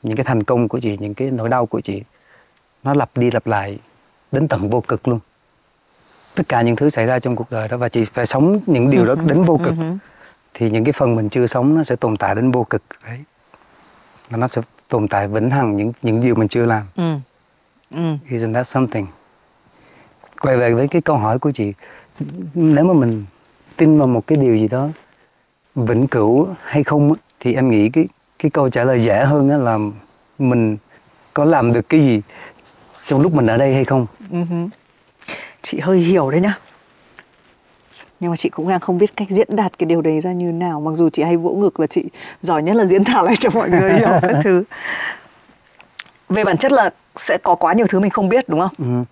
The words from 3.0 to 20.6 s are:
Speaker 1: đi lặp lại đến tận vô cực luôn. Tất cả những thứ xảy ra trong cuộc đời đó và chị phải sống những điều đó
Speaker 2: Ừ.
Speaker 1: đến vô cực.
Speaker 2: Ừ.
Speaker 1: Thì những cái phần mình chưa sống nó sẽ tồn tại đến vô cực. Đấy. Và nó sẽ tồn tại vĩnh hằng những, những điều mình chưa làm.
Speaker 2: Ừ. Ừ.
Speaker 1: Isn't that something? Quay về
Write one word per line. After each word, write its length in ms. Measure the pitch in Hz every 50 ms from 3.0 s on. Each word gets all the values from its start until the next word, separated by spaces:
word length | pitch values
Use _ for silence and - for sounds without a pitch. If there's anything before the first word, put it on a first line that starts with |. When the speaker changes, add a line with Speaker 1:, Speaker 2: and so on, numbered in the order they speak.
| 127 - _
Speaker 1:
đi 160 | 127 120 123
lặp 160 | 113 117 -
lại 320 | - 113 101 98 101 101 - _ _ _ _ _ _ _ _ _ _ -
đến 160 | 131 156 151
tận 220 | - 98 92 104
vô 100 | 110 123 110 -
cực 200 | 127 107 _ -
luôn. 100 | 120 113 - _ _ _ _ _ _ _ _ _ _ _ _ _ _ _ _ _ _ _ _ _ _
Tất 140 | - - -
cả 140 | - 120 117
những 140 | 117 120
thứ 140 | 110 139 151
xảy 160 | 147 127 113
ra 120 | 117 127 127
trong 180 | - 127 123
cuộc 140 | 113 120 -
đời 180 | - 113 107 107
đó 80 | 120
và 120 | 123 123 117
chị 160 | - 120 113
phải 220 | 107 - - 120
sống 340 | 117 - 131 147 170 202 214 -
những 240 | - 165 127 120 131
điều 140 | - - 180
đó 60 | 113 131
Speaker 2:
Ừ. 80 | 160 165
Speaker 1:
đến 160 | 165 - 165 185
vô 180 | 165 165 147 170
cực. 100 | 170 165 165
Speaker 2:
Ừ. 60 | 165 160 175 196 - - _ _ - - _ _ _ _ _
Speaker 1:
Thì 160 | - 117 113
những 140 | 107 113 113
cái 80 | 139 139
phần 240 | - 147 123 117
mình 120 | 113 110 104
chưa 180 | - 123 123
sống 280 | 113 - 127 123 139 156
nó 80 | 160 156
sẽ 120 | - 123
tồn 200 | 117 - 120 107
tại 180 | 104 - 98 101
đến 160 | 104 120 131
vô 140 | 123 127 117 -
cực. 120 | - 104 _ _ - _ _
Đấy. 120 | - 117 127 147 _ _ _ _ _ - _ _ _ _ _ _ _ _ _ _ _ _ - - -
Và 60 | 117
nó 120 | 113 120 127
sẽ 140 | - 123 113 _ _ _ _ _
tồn 200 | - 120 107 101
tại 200 | - 101 101 101
vĩnh 220 | 104 110 110 123
hằng 260 | 131 139 135 113 104
những, 160 | 101 104 113 120 _ -
những 180 | 117 110 113
điều 140 | 120 123 120
mình 140 | 107 110 104
chưa 180 | - 120 120
làm. 160 | 117 113 110 107 95 -
Speaker 2:
Ừ. 180 | - 175 165 160 143 131 _ _ _ _ _ _ _ _ _ _ _ _ _
Ừ. 260 | - 151 170 165 156 147 135 -
Speaker 1:
Isn't 240 | 127 117 113 113 110
that 120 | 123 127
something? 400 | - - 131 131 117 - 113 101 92 - _ _ _ _ _ _ _ _ _ _ _ _ _ _ _ _ - - _ _ _ - _ _ -
Quay 160 | - 135 131
về 160 | 123